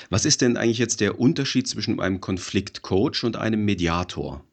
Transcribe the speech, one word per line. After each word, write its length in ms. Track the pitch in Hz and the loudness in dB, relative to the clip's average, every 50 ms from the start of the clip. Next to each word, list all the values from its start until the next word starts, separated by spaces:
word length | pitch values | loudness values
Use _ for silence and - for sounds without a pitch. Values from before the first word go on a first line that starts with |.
| - - | -6 -2
Was 160 | 92 98 - | 0 2 2
ist 160 | 151 147 - | 2 2 4
denn 160 | 135 120 117 101 | 4 2 2 2
eigentlich 200 | 107 117 113 113 | 2 0 2 2
jetzt 240 | 120 110 110 - | 0 -2 0 0
der 180 | 107 101 - - | 0 0 2 4
Unterschied 480 | 117 127 165 139 135 131 - 127 123 - | 4 4 4 2 0 -2 0 -2 -2 -2
zwischen 320 | - 110 101 - 107 - | -4 -4 -2 -2 -2 0
einem 220 | - 95 98 95 | 0 -2 -2 -2
Konfliktcoach 1040 | - - 95 92 - - - 101 95 - - - - - 95 95 110 - - - - | -2 -4 -4 -4 -4 -2 -2 -2 -2 -4 -8 -12 -6 0 2 2 2 2 0 0 -2
und 120 | 117 110 | -2 -2
einem 300 | - 101 110 110 107 104 | -2 -2 0 0 2 2
Mediator? 760 | 104 101 90 85 85 82 87 90 - - - 73 69 67 69 - _ | 0 0 2 2 2 2 0 -2 -4 -6 -8 -6 -6 -8 -10 -12 _